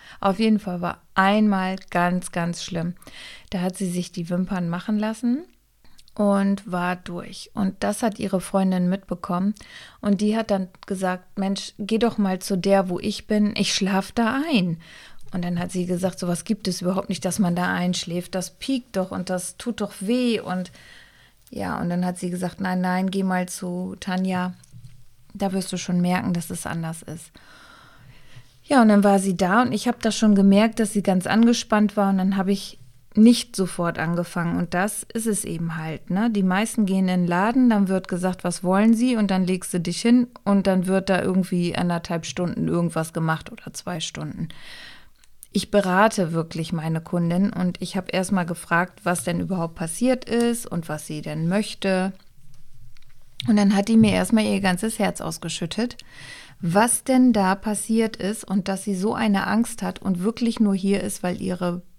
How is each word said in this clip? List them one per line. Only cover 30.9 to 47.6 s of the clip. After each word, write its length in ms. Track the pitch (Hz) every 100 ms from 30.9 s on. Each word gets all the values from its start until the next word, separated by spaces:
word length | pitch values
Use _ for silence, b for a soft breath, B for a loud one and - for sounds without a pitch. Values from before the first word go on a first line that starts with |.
sie 100 | 202
ganz 240 | 196 185 180
angespannt 680 | 214 233 233 - 214 208 208
war. 140 | 196
Und 80 | 190
dann 180 | 190 196
hab 120 | 185
ich 300 | 196 - - - - -
nicht 420 | - 220 233 - -
sofort 420 | 185 - 170 165
angefangen. 600 | 160 170 175 180 170 170
Und 160 | 170
das 280 | 180 208 -
ist 240 | - 226 226
es 180 | 202
eben 320 | - 165 165 165
halt, 340 | 160 160 -
ne? 200 | 180 240
Die 120 | 208
meisten 440 | 185 185 220 - 196
gehen 220 | 190 185
in 140 | 180
den 40 | 175
Laden, 420 | 175 208 254 247
dann 200 | 214 190
wird 200 | 190 185
gesagt, 360 | 175 185 180
"Was 200 | 180 175
wollen 300 | 180 190 220
Sie?" 220 | 226 254 233
Und 140 | 202
dann 140 | 185
legst 300 | 185 185 -
du 60 | 180
dich 200 | 165 170
hin 280 | 233 240 240 -
und 220 | - 202 196
dann 200 | 185 185
wird 240 | 190 190
da 100 | 185
irgendwie 560 | - 190 185 180 175 -
anderthalb 480 | 175 170 - 170 160
Stunden 420 | - 175 - 165
irgendwas 440 | 170 175 165 160
gemacht 380 | 165 160 160 -
oder 200 | 226 -
zwei 280 | - - 175
Stunden. 480 | - 147 151 - 160 B B B B B B B - - -
Ich 200 | 202 -
berate 600 | 208 185 185 220 208 165
wirklich 400 | 165 160 165 160
meine 280 | 165 160 160
Kundin 520 | 160 175 170 175 196
und 280 | -